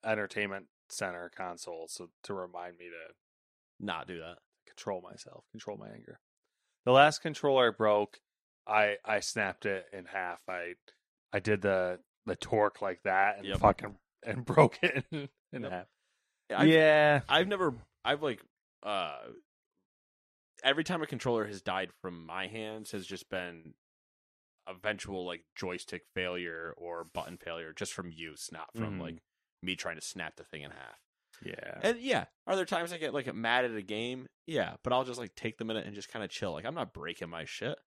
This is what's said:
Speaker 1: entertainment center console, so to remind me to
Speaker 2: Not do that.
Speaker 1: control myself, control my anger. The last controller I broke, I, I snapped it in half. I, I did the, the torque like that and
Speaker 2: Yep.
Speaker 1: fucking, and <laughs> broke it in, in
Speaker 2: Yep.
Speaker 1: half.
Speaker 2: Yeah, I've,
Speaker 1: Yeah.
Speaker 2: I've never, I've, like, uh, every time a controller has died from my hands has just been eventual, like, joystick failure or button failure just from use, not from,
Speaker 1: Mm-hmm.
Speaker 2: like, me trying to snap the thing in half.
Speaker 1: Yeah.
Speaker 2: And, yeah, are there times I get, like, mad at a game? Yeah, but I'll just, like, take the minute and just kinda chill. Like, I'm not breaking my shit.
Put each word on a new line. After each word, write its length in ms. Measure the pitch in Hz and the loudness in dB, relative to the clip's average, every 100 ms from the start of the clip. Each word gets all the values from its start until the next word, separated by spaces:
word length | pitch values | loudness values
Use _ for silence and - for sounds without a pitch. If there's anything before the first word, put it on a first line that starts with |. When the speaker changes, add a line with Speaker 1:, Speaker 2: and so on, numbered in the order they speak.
Speaker 1:
entertainment 600 | 113 107 101 - 104 98 87 _ _ | 0 -2 -2 -2 -2 -4 -12 _ _
center 400 | - 98 87 87 - | -6 -6 -6 -10 -8
console, 520 | 92 87 - 82 82 | -8 -8 -10 -10 -10
so 220 | - 87 _ | -12 -14 _
to 100 | - | -10
remind 440 | 98 90 87 87 87 | -8 -8 -10 -12 -14
me 80 | 87 | -16
to 280 | 82 82 - _ _ _ _ _ _ | -16 -16 -20 _ _ _ _ _ _
Speaker 2:
Not 280 | 101 82 67 | -6 -4 -6
do 100 | 85 | -10
that. 180 | 80 87 _ _ - | -10 -14 _ _ -20
Speaker 1:
control 340 | - - 95 | -12 -6 -6
myself, 420 | 92 - - 82 _ | -8 -18 -20 -20 _
control 260 | 113 - 104 | -14 -12 -12
my 120 | 53 | -12
anger. 300 | 53 - - _ _ _ _ _ _ - | -16 -18 -20 _ _ _ _ _ _ 6
The 60 | |
last 280 | 131 147 151 | 10 10 8
controller 480 | 165 147 147 135 120 | -6 0 2 6 6
I 40 | |
broke, 480 | 107 110 104 104 - _ _ _ _ - | 6 6 6 4 -4 _ _ _ _ 0
I, 300 | 107 104 101 - | 4 4 2 0
I 140 | 107 | -2
snapped 460 | - - 101 92 107 | 0 -2 -2 0 -2
it 180 | 95 87 | -2 -4
in 120 | 101 87 | -14 -8
half. 360 | 98 90 85 - | -6 -6 -8 -8
I, 240 | 90 87 87 _ _ _ _ _ | -6 -6 -10 _ _ _ _ _
I 80 | 101 | -2
did 220 | 95 104 | 2 2
the, 380 | 98 95 90 90 _ _ - | 4 4 2 -2 _ _ -8
the 100 | 92 | -6
torque 460 | - 110 104 - | 0 4 2 2
like 220 | 98 90 | -6 -2
that 340 | 101 92 98 101 | 0 4 4 2
and 80 | 98 | -4
Speaker 2:
Yep. 140 | 98 | 6
Speaker 1:
fucking, 360 | 107 98 101 104 _ _ | 6 6 -2 -10 _ _
and 200 | - 123 120 | -6 -4 2
<laughs> 0 | |
broke 340 | 139 143 - | 8 8 8
it 240 | 175 139 - | 0 0 -4
in, 180 | 156 139 _ _ | -8 -8 _ _
in 80 | 131 | -8
Speaker 2:
Yep. 80 | 117 | -6
Speaker 1:
half. 140 | 92 92 _ _ _ _ _ _ | -6 -8 _ _ _ _ _ _
Speaker 2:
Yeah, 100 | 101 | 4
I've, 80 | 147 | 8
Speaker 1:
Yeah. 540 | 160 156 151 151 143 - | 10 10 10 8 6 4
Speaker 2:
I've 180 | 143 185 | 4 4
never, 280 | 202 175 120 - _ | 2 0 -2 -12 _
I've, 180 | 117 143 | -2 0
like, 180 | 151 110 - _ _ _ | 0 -4 -10 _ _ _
uh, 340 | - 101 82 69 57 58 _ _ _ _ _ _ _ _ _ _ _ _ | -4 -2 -2 -6 -12 -16 _ _ _ _ _ _ _ _ _ _ _ _
every 200 | 131 139 | 0 2
time 180 | 165 180 | 0 -2
a 60 | 151 | -4
controller 380 | 123 131 117 107 | -4 0 0 -2
has 160 | 101 | -6
died 300 | 98 95 92 - | -4 -2 -4 -8
from 220 | 95 87 82 | -12 -12 -10
my 220 | 87 95 | -8 -6
hands 440 | 110 107 110 104 | -6 -10 -10 -10
has 160 | 104 90 | -10 -8
just 220 | 95 - | -12 -8
been 440 | 95 90 85 80 - _ _ _ _ _ _ _ _ - | -6 -6 -10 -18 -20 _ _ _ _ _ _ _ _ -16
eventual, 560 | 92 107 104 95 98 90 | -6 -4 -4 -4 -6 -4
like, 180 | 85 _ - | -8 _ -8
joystick 480 | 95 90 - 87 _ | -6 -6 -8 -12 _
failure 600 | - 90 90 87 82 82 - | -4 -2 -2 -6 -6 -10 -10
or 260 | 87 85 | -10 -8
button 340 | 82 - 78 87 | -8 -8 -8 -10
failure 360 | - 82 80 | -10 -10 -10
just 200 | 78 101 | -8 -8
from 180 | - 87 | -8 -10
use, 380 | 80 82 73 - | -10 -12 -12 -14
not 160 | 80 80 113 | -12 -12 -8
from, 180 | 110 | -6
Speaker 1:
Mm-hmm. 80 | 95 | -6
Speaker 2:
like, 160 | 80 82 _ _ _ _ | -8 -10 _ _ _ _
me 120 | 90 92 | -6 -4
trying 200 | 92 80 | -4 -8
to 60 | - | -10
snap 300 | - 80 - | -8 -10 -10
the 80 | |
thing 180 | 78 78 | -16 -14
in 80 | 71 | -12
half. 280 | 69 62 52 _ _ _ - | -14 -18 -20 _ _ _ -16
Speaker 1:
Yeah. 360 | - - - - | -14 -12 -12 -2
Speaker 2:
And, 180 | - 233 | -2 0
yeah, 260 | 254 196 - _ - | 0 -2 -2 _ -2
are 80 | 190 | -2
there 100 | 175 | 0
times 280 | 175 170 | -2 -2
I 40 | 175 | -4
get, 140 | 156 | -4
like, 180 | 139 127 | -2 -4
mad 320 | 101 113 123 127 | -2 2 4 4
at 60 | 113 | -2
a 60 | |
game? 460 | 95 107 120 127 127 _ - | -4 -4 -4 -6 -10 _ -4
Yeah, 280 | 156 87 - | -2 0 -2
but 100 | - | 0
I'll 100 | 123 | 0
just, 160 | 131 123 | 0 -6
like, 140 | 113 - | -10 -6
take 220 | 117 107 | -8 -6
the 80 | 113 | -6
minute 200 | 110 85 | -4 -6
and 80 | 101 | -10
just 160 | - | -12
kinda 160 | 117 98 | -8 -8
chill. 260 | - 101 | -4 -4
Like, 120 | 78 107 | -4 -6
I'm 100 | 160 | -6
not 180 | 117 | -6
breaking 360 | - 78 87 85 | -6 -8 -8 -8
my 160 | 82 80 | -8 -10
shit. 320 | - 113 147 | -6 -6 -6